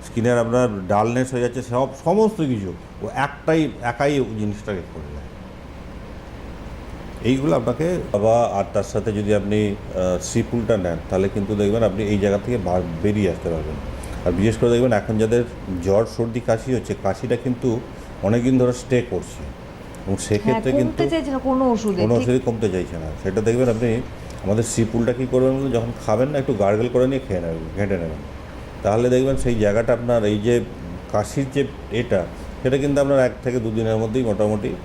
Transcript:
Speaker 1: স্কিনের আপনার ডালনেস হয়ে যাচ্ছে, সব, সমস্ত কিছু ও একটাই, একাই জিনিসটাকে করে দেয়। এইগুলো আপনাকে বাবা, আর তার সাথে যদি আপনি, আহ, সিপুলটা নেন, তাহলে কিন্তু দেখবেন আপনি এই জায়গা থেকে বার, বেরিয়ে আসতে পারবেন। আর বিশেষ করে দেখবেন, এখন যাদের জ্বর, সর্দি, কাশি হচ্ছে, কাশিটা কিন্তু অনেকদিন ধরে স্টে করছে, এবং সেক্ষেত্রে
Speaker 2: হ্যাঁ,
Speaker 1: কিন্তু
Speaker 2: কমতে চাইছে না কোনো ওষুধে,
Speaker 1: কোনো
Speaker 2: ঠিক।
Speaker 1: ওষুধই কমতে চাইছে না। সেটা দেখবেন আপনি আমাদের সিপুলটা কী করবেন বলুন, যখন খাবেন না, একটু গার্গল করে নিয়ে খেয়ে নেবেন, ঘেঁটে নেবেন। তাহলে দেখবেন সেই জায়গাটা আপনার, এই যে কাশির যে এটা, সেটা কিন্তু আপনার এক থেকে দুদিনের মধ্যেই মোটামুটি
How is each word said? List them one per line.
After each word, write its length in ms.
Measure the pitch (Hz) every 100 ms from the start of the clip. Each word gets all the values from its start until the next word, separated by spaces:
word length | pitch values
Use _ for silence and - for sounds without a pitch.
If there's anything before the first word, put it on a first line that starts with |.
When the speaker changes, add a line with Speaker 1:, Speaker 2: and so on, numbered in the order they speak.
| -
Speaker 1:
স্কিনের 320 | - 113 120
আপনার 500 | 113 120 123 101 92
ডালনেস 440 | 101 110 120 127
হয়ে 100 | 127
যাচ্ছে, 200 | 120 123
সব, 260 | 117 120 131 -
সমস্ত 380 | - 190 220 214
কিছু 320 | 151 117 95 85 - -
ও 80 | - 127
একটাই, 540 | 139 - - 160 151 104
একাই 420 | 120 117 143 143 117 110
জিনিসটাকে 420 | 104 101 - 98 82
করে 200 | 82 76
দেয়। 100 | 73 - - - - - - - - - - - - - - - - - - - - 107
এইগুলো 240 | 131 147 156
আপনাকে 420 | 113 120 160 180 -
বাবা, 320 | 101 107 117
আর 200 | 117 98 95
তার 100 | 104
সাথে 280 | 98 113 101
যদি 240 | 104 104 104
আপনি, 400 | 98 107 104 101
আহ, 440 | - 92 92 90
সিপুলটা 560 | - 120 113 120 110 113
নেন, 200 | 87 82 -
তাহলে 200 | 92 98
কিন্তু 220 | 110 98 104
দেখবেন 280 | 101 113
আপনি 200 | 110 95
এই 160 | 104 104
জায়গা 200 | 101 101 123
থেকে 120 | 123
বার, 240 | 90 90 85 82
বেরিয়ে 260 | 98 104 95
আসতে 200 | 80 87
পারবেন। 260 | 82 78 73 - - - - 92
আর 60 |
বিশেষ 260 | 90 104 110
করে 120 | 123
দেখবেন, 240 | 120 127
এখন 240 | 110 - 110
যাদের 260 | 110 120 117 - - 90
জ্বর, 220 | 90 98 113 -
সর্দি, 220 | 117 117
কাশি 340 | - 113 131
হচ্ছে, 220 | 123 - 101
কাশিটা 320 | 117 113 127 120
কিন্তু 440 | 135 123 131 117 - - - -
অনেকদিন 360 | 98 117 120 131
ধরে 160 | 123
স্টে 280 | 123 - 123 -
করছে, 340 | 90 82 - - - - - - - -
এবং 100 | 95
সেক্ষেত্রে 340 | - 104 104
Speaker 2:
হ্যাঁ, 320 | 226 220 277
Speaker 1:
কিন্তু 200 | - -
Speaker 2:
কমতে 60 | 285
চাইছে 220 | 320 277
না 60 | 262
কোনো 340 | 262 262 262
ওষুধে, 300 | 226 214 190
Speaker 1:
কোনো 180 | 110 120
Speaker 2:
ঠিক। 80 | 123
Speaker 1:
ওষুধই 120 | 127
কমতে 300 | 123 113 107
চাইছে 260 | 92 87 85
না। 140 | 80 80
সেটা 180 | 95 95
দেখবেন 280 | 107 117 127
আপনি 320 | 110 120 113 131 - - -
আমাদের 200 | 95 107
সিপুলটা 500 | 110 - 113 117 117
কী 140 | 123 127
করবেন 260 | 127 131 131
বলুন, 140 | 135
যখন 200 | 117 113 120 -
খাবেন 240 | 135 131
না, 80 | 147
একটু 160 | 131
গার্গল 340 | 113 98 107 120
করে 140 | 120 127
নিয়ে 120 | 135 -
খেয়ে 140 | 92
নেবেন, 360 | 85 82 80 82
ঘেঁটে 160 | 101
নেবেন। 500 | 95 85 78 71 - - - - -
তাহলে 260 | - 107 123
দেখবেন 280 | 127 135 131
সেই 180 | 127 117
জায়গাটা 380 | 104 101 113
আপনার, 320 | 117 120 120 104
এই 140 | 104
যে 220 | 107 120 - - 85 87 -
কাশির 340 | 107 104 - 139
যে 140 | 143 139 - -
এটা, 340 | 107 120 101 85 - - -
সেটা 140 | 131 135
কিন্তু 240 | 143 139
আপনার 180 | 139 139
এক 120 | 127 107
থেকে 160 | 127 123
দুদিনের 380 | 110 110 113 110
মধ্যেই 260 | 113 117
মোটামুটি 520 | 120 101 107 107 117 -